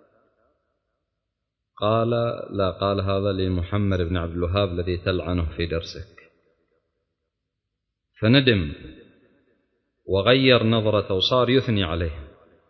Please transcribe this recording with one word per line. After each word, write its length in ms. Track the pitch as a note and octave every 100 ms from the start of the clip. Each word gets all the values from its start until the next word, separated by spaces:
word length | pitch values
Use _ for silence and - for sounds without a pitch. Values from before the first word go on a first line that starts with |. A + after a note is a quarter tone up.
| _ _ _ A2 _ _ _ _ _ _ _ _ _ _ _ _ _ -
قال: 320 | G#2+ A2+ A#2 A#2+ A#2 - -
"لا". 220 | G2 F#2+
قال: 300 | - G2 G2
"هذا 300 | F#2+ G2 G2+
لمحمد 720 | F#2+ F#2 F2+ F2+ G#2 G2+ F#2
بن 160 | E2+ F2+
عبد 160 | E2+
الوهاب 360 | F2 E2+ G2 G2
الذي 280 | F2 F2 F2
تلعنه 600 | F#2+ F#2 D#2 F2 D#2+ -
في 80 | E2+
درسك". 540 | E2 - F2 - - - _ _ _ _ _ _ _ _ _ _ _ _ _ _ _ _ _ _ _
فندم 520 | G#2+ C#3 B2+ G2+ D2+ - - - - _ _ _ _ _ _ _ _ _ -
وغير 580 | F#2+ G2+ C3+ C3 A#2
نظرته 500 | A2 A#2 G#2+ G#2 G2+
وصار 360 | F#2+ - B2+ A#2+
يثني 340 | C3 B2 G#2
عليه. 460 | E2+ E2+ E2+ - - - _ _ _